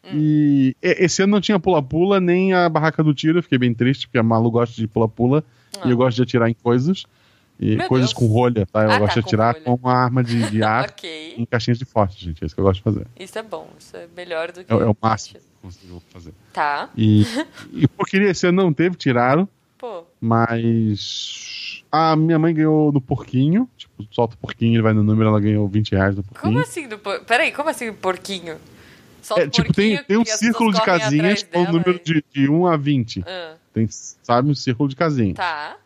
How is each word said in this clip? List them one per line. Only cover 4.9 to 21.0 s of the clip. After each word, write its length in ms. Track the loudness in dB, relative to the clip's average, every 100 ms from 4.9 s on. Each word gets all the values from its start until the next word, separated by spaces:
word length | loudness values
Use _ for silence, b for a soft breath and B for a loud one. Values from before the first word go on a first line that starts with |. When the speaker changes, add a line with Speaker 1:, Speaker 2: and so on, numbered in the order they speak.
| 0 -2 0 2 2 -2 b b -6
Speaker 1:
Ah. 120 | 0
Speaker 2:
e 20 |
eu 60 | 2
gosto 180 | 2 2
de 40 |
atirar 260 | 0 2 2
em 60 |
coisas. 500 | 0 0 0 0 -4 -6 b b b b _
E 160 | -2 -2
Speaker 1:
Meu 120 | 0
Speaker 2:
coisas 220 | 2 0
Speaker 1:
Deus. 80 | 0
Speaker 2:
com 80 | 2
rolha, 320 | 2 2 0
tá? 200 | -2 0
Eu 80 | 2
Speaker 1:
Ah, 60 | 2
Speaker 2:
gosto 140 | 2 0
Speaker 1:
tá, 40 |
Speaker 2:
de 40 | 0
atirar 280 | 0 0 0
Speaker 1:
com 140 | -2
rolha. 80 | -2
Speaker 2:
com 100 | 2
uma 160 | 2
arma 180 | 2 0
de, 260 | 0 0 0
de 120 | 0
ar 220 | 0 0 -2
Speaker 1:
<laughs> 20 |
Ok. 460 | -8 -16 -14 -14 -10
Speaker 2:
em 80 |
caixinhas 360 | -4 -4 -2 -4
de 40 |
fósforo, 360 | -2 -2 -2 -4
gente. 240 | -12 -8
É 20 | -8
isso 80 |
que 60 | 0
eu 40 |
gosto 120 | 0 2
de 60 |
fazer. 240 | -2 -4 -6 -16
Speaker 1:
Isso 180 | -12 -12
é 60 |
bom, 260 | -12 -14 -16 -20
isso 200 | -20 -20
é 100 | -18 -18
melhor 360 | -10 -8 -8
do 100 | -10
que 80 | -4
Speaker 2:
É, 20 |
é 40 | 0
o 160 | 0
Speaker 1:
fósforo. 40 | 0
Speaker 2:
máximo 380 | -2 -2 -6 -20
que 40 |
eu 60 | _ _
consigo 420 | -20 -20 -20 -20 _
fazer. 220 | -20 -20 -20 _
Speaker 1:
Tá. 340 | -4 -4 -4 -8 0
Speaker 2:
E, 240 | 4 4
Speaker 1:
<laughs> 480 | 4 -2 -8 -12 -16
Speaker 2:
e 120 | -2
eu 220 | -2 -2 -2
queria 240 | 2 2
esse 160 | 0 0
ano, 160 | 2
não 100 | 0
teve, 240 | 0 -2 -2
tiraram. 500 | -2 2 2 2 0 _ _ _
Speaker 1:
Pô. 280 | -14 -14 -16 _ 0 2 2 0
Speaker 2:
Mas 1160 | 0 0 0 -2